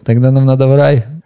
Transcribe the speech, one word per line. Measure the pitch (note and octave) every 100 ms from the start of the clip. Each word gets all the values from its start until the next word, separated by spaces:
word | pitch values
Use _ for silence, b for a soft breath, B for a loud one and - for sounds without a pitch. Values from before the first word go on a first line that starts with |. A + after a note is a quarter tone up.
тогда | - A#2 C3
нам | C3+ C3+
надо | C3 C3
в | C#3
рай. | C#3+ C3+ A2+ D#3+